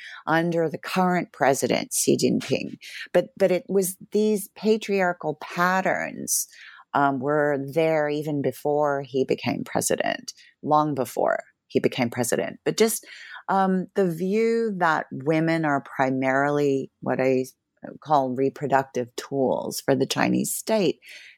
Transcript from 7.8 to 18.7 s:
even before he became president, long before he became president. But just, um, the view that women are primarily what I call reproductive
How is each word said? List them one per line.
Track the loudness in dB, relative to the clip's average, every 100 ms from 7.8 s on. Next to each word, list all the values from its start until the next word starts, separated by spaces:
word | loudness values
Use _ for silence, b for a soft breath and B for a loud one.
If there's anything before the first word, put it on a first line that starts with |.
| 2 2 0
even | -2 -2 -2
before | -2 -2 -2 2 2 0 -2
he | -2 0
became | -2 -2 -4 -2
president, | -2 0 0 -2 -4 -10 b b b
long | 2 2 2 -2
before | -4 -2 0 -2 -6 _ _
he | 0
became | 0 0 -2
president. | -2 -2 -2 -4 -6
But | -4 2
just, | 2 0 B B B B -2
um, | 2 2 0 0 0
the | 0
view | 0 -2 2 2 2 -2 2
that | 2 2 -2
women | -4 0 2 2 2 2
are | 0
primarily | -2 0 0 2 2 2 2 2 2 0 -4 _
what | -4 0
I | 2 2 -2 -10 _ _ -18 -16
call | 0 2 2
reproductive | 0 -2 -2 0